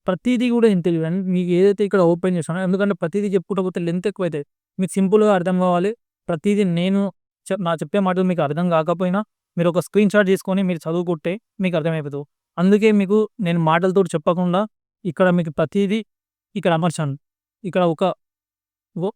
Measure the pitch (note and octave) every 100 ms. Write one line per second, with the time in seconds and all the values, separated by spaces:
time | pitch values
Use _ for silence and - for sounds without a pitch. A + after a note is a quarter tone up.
0 | - F3+ A#3+ B3 B3 A#3+ A3+ F#3 E3+ E3
1 | D#3+ F#3 F#3 F3+ F3+ F3 G3 G3 G3+ G3+
2 | E3+ E3+ F#3 F3+ D#3 F3 F#3 F#3+ G3+ G3
3 | E3+ G3 G#3 F#3 - G3 F#3 F3+ E3+ F3
4 | G#3 G3 F3 D3+ C#3+ _ _ - F#3 G3
5 | F#3+ G#3+ G#3+ F#3+ F3 F#3 F3+ F3 F#3+ A#3
6 | _ _ - E3 G3+ G#3 F#3+ E3+ F#3 G3
7 | G3 - _ _ - F#3+ E3+ E3 D#3 G3+
8 | F#3+ F3+ F#3 F3 C#3+ D3 F3+ D#3+ D#3+ E3+
9 | F3+ G3 G#3+ _ _ - F3 E3+ - G3
10 | G#3 G#3 F#3+ F#3+ - F#3+ F#3 E3+ D#3+ E3+
11 | F3 E3 E3+ G3 _ - F#3 E3+ D#3 D#3+
12 | C#3+ C#3+ D3 _ _ - F3+ G3+ A3 G#3
13 | F#3 G#3+ G#3+ - F3 E3+ D#3+ E3 F#3+ F#3
14 | F3 E3 F3+ F3 F3+ F3 G#3+ _ _ _
15 | F#3+ D3+ F#3 F3 E3 D3 D#3+ G3+ G3+ A3
16 | G#3 _ _ _ _ G#3 F3 E3 E3+ -
17 | D3 C#3 _ _ _ _ G3 F#3 F3+ D#3+
18 | F#3 - _ _ _ _ _ _ _ F3+
19 | F#3